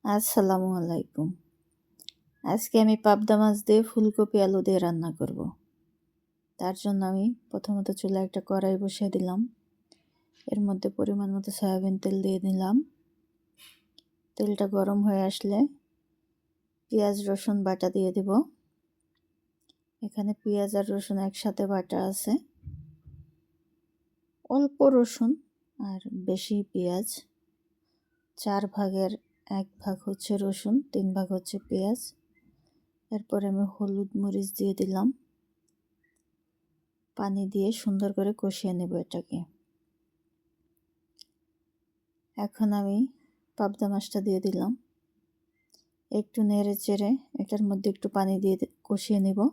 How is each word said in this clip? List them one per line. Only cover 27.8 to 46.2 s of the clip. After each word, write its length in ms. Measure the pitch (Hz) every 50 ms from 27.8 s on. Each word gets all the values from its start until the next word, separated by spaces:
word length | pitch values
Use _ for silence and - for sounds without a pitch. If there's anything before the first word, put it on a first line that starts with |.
| _ _ _ _ _ _ _ _ _ _ _
চার 260 | - - 214 202 202 208
ভাগের 440 | 190 - 208 202 190 196 190 190 185 214 - _ _ _ _ _
এক 200 | - 202 196 190 _ _ -
ভাগ 180 | - 208 190 190 -
হচ্ছে 280 | 202 196 - - - 208
রসুন, 380 | 196 196 196 196 - - 208 226 277 285 -
তিন 160 | - - 196 190 185
ভাগ 140 | 190 190 185
হচ্ছে 260 | 196 185 180 - - 196
পেঁয়াজ। 400 | - - - 190 190 202 233 247 - - _ _ _ _ _ _ _ _ _ _ _ _ _ _ _ _ _ _ _ _
এরপর 280 | 220 208 214 _ - 202 202
আমি 180 | 196 190 196 202
হলুদ 440 | 190 - - 208 196 196 196 202 196 -
মরিচ 320 | 202 196 202 196 196 196 196 -
দিয়ে 180 | - 202 196 190
দিলাম। 340 | 196 190 190 190 185 202 254 262 _ _ _ _ _ _ _ _ _ _ _ _ _ _ _ _ _ _ _ _ _ _ _ _ _ _ _ _ _ _ _ _ _ _ _ _ _ _ _ _
পানি 260 | - 202 196 196 196 196
দিয়ে 240 | 190 196 202 190 208
সুন্দর 380 | 226 - - 214 196 190 202 202 196
করে 180 | - 196 202 220
কষিয়ে 360 | - - 196 190 - - 190 180
নেব 200 | 175 180 180 180
এটাকে। 440 | 170 175 _ - 175 - _ - 175 170 _ _ _ _ _ _ _ _ _ _ _ _ _ _ _ _ _ _ _ _ _ _ _ _ _ _ _ _ _ _ _ _ _ _ _ - _ _ _ _ _ _ _ _ _ _ _ _ _ _ _ _ _ _ _ _ _ _
এখন 320 | - 208 202 _ - 220 208 208
আমি 240 | 202 202 196 202 214 262 269 - _ _ _ _ _ _ _ _
পাবদা 300 | - 214 196 202 - 214
মাছটা 320 | 196 202 208 - - - 208
দিয়ে 180 | 196 208 190 185
দিলাম। 320 | 196 196 190 180 185 202 254 - _ _ _ _ _ _ _ _ _ _ _ _ _ _ _ _ _ _ _ _ _ _ _ _ _ _
একটু 280 | - 214